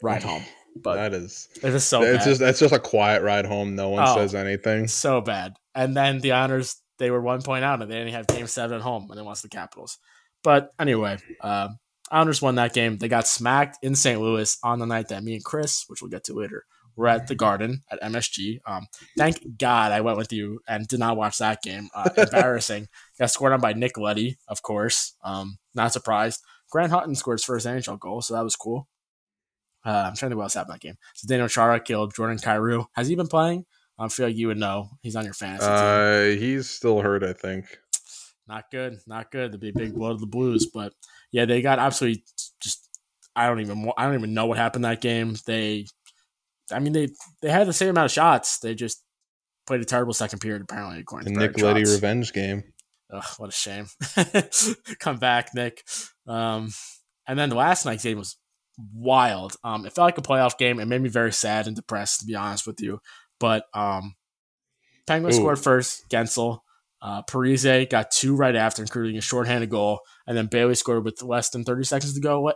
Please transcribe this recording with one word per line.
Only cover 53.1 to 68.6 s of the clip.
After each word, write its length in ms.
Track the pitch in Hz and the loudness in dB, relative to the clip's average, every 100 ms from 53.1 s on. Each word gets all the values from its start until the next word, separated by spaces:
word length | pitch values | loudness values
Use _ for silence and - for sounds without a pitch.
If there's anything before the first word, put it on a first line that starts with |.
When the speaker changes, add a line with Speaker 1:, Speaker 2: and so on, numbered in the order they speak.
Speaker 1:
Ugh, 120 | 98 - - | -14 -12 -12
what 120 | 104 | -8
a 20 | |
shame. 360 | - 104 101 101 - 143 - | -6 -6 -8 -14 -12 -4 -2
<laughs> 840 | 170 202 - - 226 233 - 214 | 2 2 0 0 0 -2 -10 -8
Come 180 | 160 123 | -6 0
back, 380 | 127 120 117 123 | 2 2 0 -4
Nick. 280 | 120 117 - - - _ - | -6 -8 -12 -12 -12 _ -8
Um, 440 | 113 113 110 110 - - - _ _ - | -4 -2 -2 -6 -12 -16 -20 _ _ -6
and 100 | 139 | -2
then 100 | 147 | 0
the 60 | 120 | 2
last 300 | 151 180 143 | 2 2 0
night's 180 | 107 | -4
game 140 | 113 107 | -4 -4
was 200 | 95 - _ _ _ - 107 | -8 -14 _ _ _ -20 -18
wild. 640 | 110 123 131 123 95 95 - | -4 4 6 4 2 -6 -10
Um, 220 | 120 107 104 | -6 -6 -4
it 80 | |
felt 140 | - 175 | 4 4
like 100 | 175 | 4
a 40 | |
playoff 360 | 135 131 123 - | 2 4 4 2
game. 220 | 123 120 | 0 0
It 60 | 110 | 0
made 140 | 127 | 0
me 80 | 131 | 0
very 220 | 117 113 | 2 0
sad 360 | - 107 107 107 | 0 0 -2 -2
and 80 | 110 | -6
depressed, 460 | - 107 101 - | -6 -6 -4 -4
to 40 | 107 | -4
be 100 | 104 | -6
honest 300 | 101 101 113 | -4 -6 -8
with 160 | - | -8
you. 180 | - 104 - - _ - | -8 -8 -12 -20 _ -2
But, 260 | 117 110 - | 0 0 -2
um, 420 | 104 101 95 98 - _ _ _ _ _ _ _ _ - | -4 -2 -4 -8 -16 _ _ _ _ _ _ _ _ -2
Penguins 280 | 160 170 120 | 0 4 4
Speaker 2:
Ooh. 40 | |
Speaker 1:
scored 180 | 147 143 | 4 4
first, 500 | 143 127 123 - - | 4 4 2 -6 -2
Gensel. 500 | 117 113 - 117 117 _ _ _ _ | -2 0 0 -2 -4 _ _ _ _
Uh, 220 | 104 101 | -12 -10
Parise 680 | - 131 127 131 135 131 131 | -6 0 2 4 6 4 4
got 220 | 113 107 | 0 2
two 240 | - 131 139 | 0 2 4
right 200 | 131 | 4
after, 280 | 117 | 4